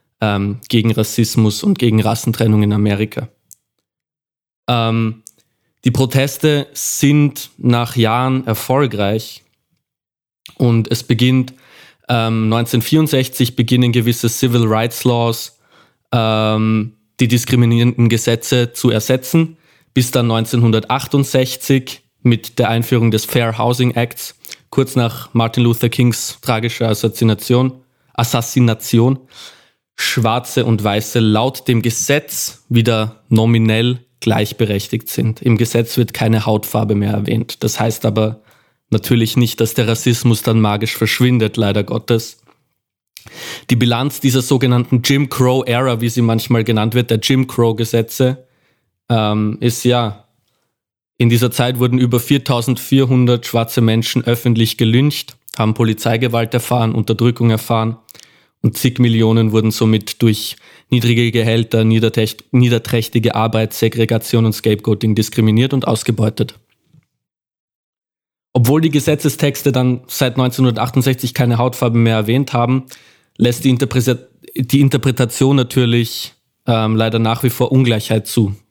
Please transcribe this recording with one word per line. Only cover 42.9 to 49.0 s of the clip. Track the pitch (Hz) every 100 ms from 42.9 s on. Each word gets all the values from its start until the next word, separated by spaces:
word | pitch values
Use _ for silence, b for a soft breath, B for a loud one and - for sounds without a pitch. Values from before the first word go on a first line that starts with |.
| _ _ - B B B B -
Die | 120
Bilanz | 120 117 143 -
dieser | 135 127
sogenannten | 123 131 131 123 123 123
Jim | - 139 143
Crow | - 127 131 123
Era, | 120 131 117
wie | 117
sie | 120
manchmal | 117 113 - 117
genannt | 110 110 110 120
wird, | 117
der | 113
Jim | - 131 131
Crow | - 117 110
Gesetze, | 113 117 110 - 127 131 b b b b b _